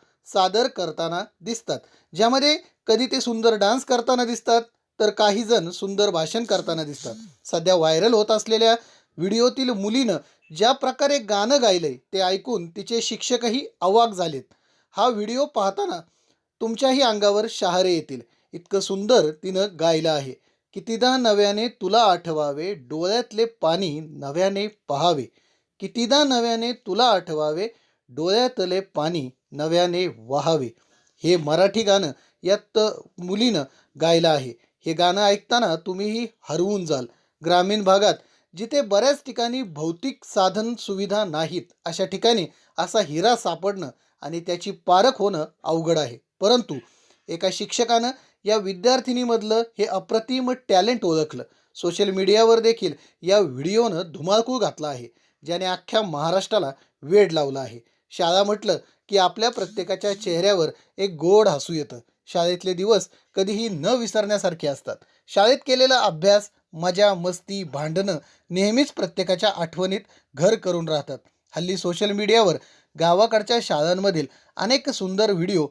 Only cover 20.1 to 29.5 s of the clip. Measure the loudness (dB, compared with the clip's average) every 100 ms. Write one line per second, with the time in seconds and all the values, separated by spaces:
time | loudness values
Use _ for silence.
20.1 | -2 -6 -14 _ _ _ -14 -8 0 2
21.1 | 2 2 4 2 2 -4 -4 0 4 4
22.1 | 2 0 -4 -2 -4 -8 -10 -10 -6 -2
23.1 | -2 -2 -2 -2 0 0 0 -2 -6 -12
24.1 | -12 -8 0 0 0 -6 _ -8 0 2
25.1 | 0 -4 _ _ _ _ -14 -10 -4 2
26.1 | 2 2 2 0 -2 -4 -8 -6 2 4
27.1 | 2 0 -4 -2 -2 -6 _ _ _ _
28.1 | -6 0 2 0 -2 -4 -4 -4 -4 -2
29.1 | -2 -6 _ _